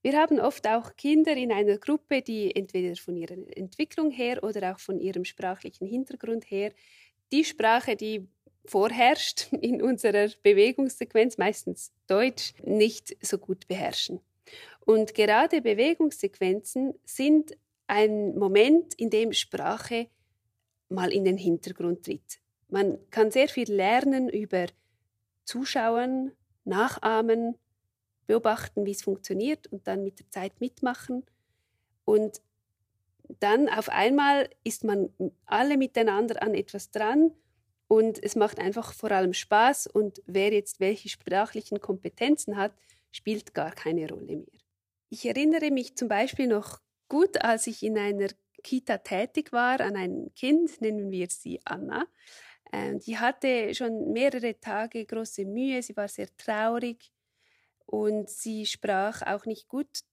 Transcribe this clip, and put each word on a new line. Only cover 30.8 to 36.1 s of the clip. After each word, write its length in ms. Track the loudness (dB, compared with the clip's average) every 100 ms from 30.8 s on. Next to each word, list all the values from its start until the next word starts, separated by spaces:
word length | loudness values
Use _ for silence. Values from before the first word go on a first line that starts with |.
| -4 -4 -8 -10 -10 _ _ _ _ _ _ _ 2
Und 360 | 2 2 -6 _ _ _ _ _ _ _ _ _ -2
dann 300 | 2 4 2
auf 200 | 0 -2
einmal 600 | 0 2 4 4 2 0 _
ist 200 | -10 -6
man 260 | -2 0 -2 _ -8 _ -4
alle 320 | 0 2 2
miteinander 680 | 0 0 0